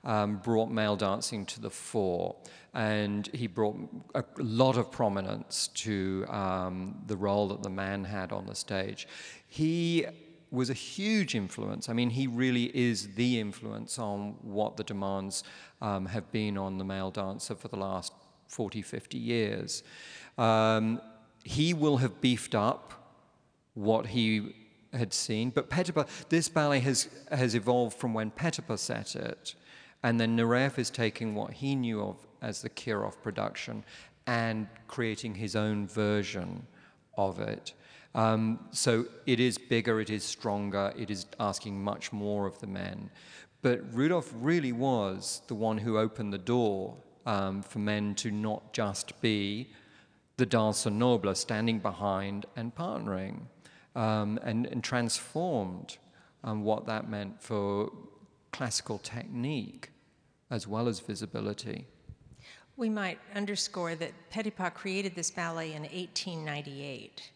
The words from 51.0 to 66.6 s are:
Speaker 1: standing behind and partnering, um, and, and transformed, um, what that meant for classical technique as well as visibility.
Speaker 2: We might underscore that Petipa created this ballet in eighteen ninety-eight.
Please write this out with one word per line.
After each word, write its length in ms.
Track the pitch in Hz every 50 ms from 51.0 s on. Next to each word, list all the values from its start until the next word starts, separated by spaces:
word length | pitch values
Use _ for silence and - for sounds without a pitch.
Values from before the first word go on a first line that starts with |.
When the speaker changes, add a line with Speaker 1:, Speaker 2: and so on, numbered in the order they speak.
| 120 127 120 107 90 101 92
Speaker 1:
standing 420 | - - - 117 107 113 117 113
behind 720 | 107 95 101 90 85 101 101 98 95 98 98 98 101 101 - -
and 180 | 120 113 120 -
partnering, 680 | - 170 190 - - 110 104 95 92 95 98 - - - 127 - - _ - - - - _ _
um, 440 | 120 113 110 110 107 104 104 107 123 -
and, 240 | 120 110 113 123
and 160 | - - 123 113
transformed, 1120 | - 131 120 120 113 - - - - - 156 175 185 151 117 98 92 90 90 - - - - _ - _ - - _ _ _ -
um, 200 | 117 107 107 104
what 220 | 107 110 110 110
that 240 | 113 110 107 - 113
meant 320 | 107 104 101 98 - -
for 500 | - - 113 104 101 101 101 101 107 - - - - - - - - - _ _ _ _ -
classical 460 | - 135 120 - - - - 110 101
technique 920 | - - - 120 - - 135 120 120 139 156 131 101 - - - - - - _ _ _ _ _ _ _ _ _ _ _
as 160 | 123 110 -
well 200 | 104 104 110 117
as 120 | 120 107 92
visibility. 840 | - - 107 - 117 - - 110 104 101 104 - - 113 - - - - _ _ _ - - _ - - - - - - - - - _ _
Speaker 2:
We 100 | - 240
might 320 | 220 214 214 196 185 - - - - 202
underscore 600 | 202 202 202 202 180 - - - 185 175 165 170
that 180 | 160 170 - - - - -
Petipa 420 | - 220 214 214 208 - 185 175 175
created 420 | - - 196 185 196 202 190 175
this 160 | 175 165 -
ballet 420 | - 185 170 170 165 165 160 160 156
in 140 | 151 151 -
eighteen 540 | - 185 175 170 - - - 190 170 160 156
ninety-eight. 840 | 156 147 147